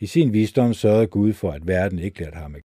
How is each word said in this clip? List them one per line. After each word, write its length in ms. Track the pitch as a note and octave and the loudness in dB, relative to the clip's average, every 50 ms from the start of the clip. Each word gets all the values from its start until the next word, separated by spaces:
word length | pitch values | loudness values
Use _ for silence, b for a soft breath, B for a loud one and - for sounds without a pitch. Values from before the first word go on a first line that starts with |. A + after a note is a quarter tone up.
I 60 | G#2+ | -8
sin 260 | F#2+ - E3 D#3+ B2+ | -2 2 2 2 4
visdom 420 | G#2 G#2+ A2 G#2 - C3+ B2 A#2+ A2 | 4 2 0 2 2 2 2 2 0
sørgede 320 | - - G#2+ G#2+ A2 A2+ | 2 2 4 4 4 2
Gud 260 | - - G2+ G2+ A2 | 2 0 0 0 0
for, 200 | G#2+ - - F2+ | 0 -2 -6 -6
at 140 | D2 D2 D#2+ | -6 -6 -4
verden 320 | F2+ F#2 F2+ F#2+ G2+ F2+ E2+ | -2 0 0 0 -2 -2 -4
ikke 220 | E2 G2+ - - | -6 -8 -8 -10
lærte 160 | E2+ D2+ D#2 | -12 -12 -12
ham 180 | D#2+ D#2 D2 D2 | -14 -14 -14 -16
at 80 | D2 - | -18 -20